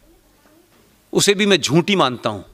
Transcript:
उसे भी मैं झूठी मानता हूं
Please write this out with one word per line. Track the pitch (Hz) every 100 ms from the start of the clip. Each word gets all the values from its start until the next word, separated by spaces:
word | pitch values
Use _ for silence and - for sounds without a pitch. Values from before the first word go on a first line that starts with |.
| _ _ _ _ _ _ _ _ _ _ _
उसे | 190 185
भी | 196 202
मैं | 185
झूठी | 127 160 170 196
मानता | 139 120 123
हूं | 104 87